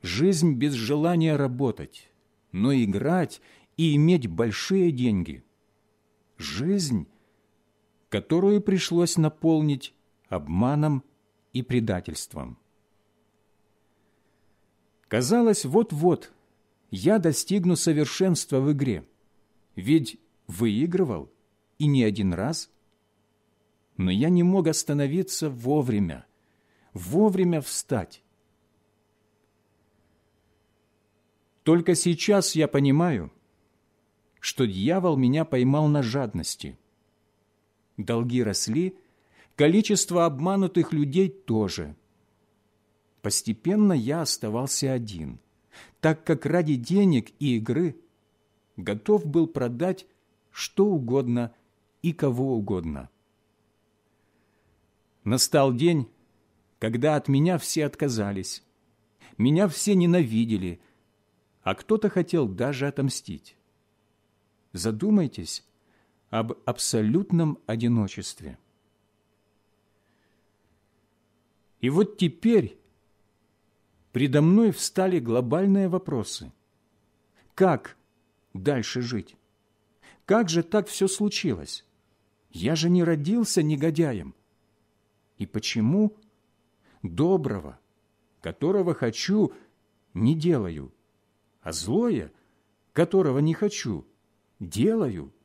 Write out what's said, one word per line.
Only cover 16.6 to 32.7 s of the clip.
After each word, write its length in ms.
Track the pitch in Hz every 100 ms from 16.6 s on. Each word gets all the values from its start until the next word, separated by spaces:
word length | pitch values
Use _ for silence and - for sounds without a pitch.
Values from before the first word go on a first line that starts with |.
| _ _ _
я 300 | 95 113 214
достигну 560 | 165 143 - 196 180 175
совершенства 840 | - 151 147 - 190 170 - 135
в 140 | 135
игре, 340 | 147 139 92 67 _ _ _ _ _ _ -
ведь 420 | 92 160 127 - _ _ _
выигрывал 840 | 87 117 104 160 180 170 92 67 _ _ _ _ _
и 80 | 151
не 160 | 139
один 300 | 110 101 98
раз. 360 | 85 107 165 - _ _ _ _ _ _ _ _ _ _ _ _ -
Но 140 | 92
я 200 | 95 147
не 120 | 180
мог 240 | 175 196 160
остановиться 840 | 156 - 147 139 160 190 - 156
вовремя, 720 | 127 120 151 127 107 95 67 - _ _ _ _ _ _
вовремя 680 | 98 87 151 214 185 180 165
встать. 640 | 139 - - 123 85 - _ _ _ _ _ _ _ _ _ _ _ _ _ _ _ _ _ _ _ _ _ _ _ _ _ _ _ _ _ _ _ _ _ _
Только 300 | - 170 170
сейчас 600 | 170 - 170 - 202 185
я 120 | 160
понимаю, 640 | 151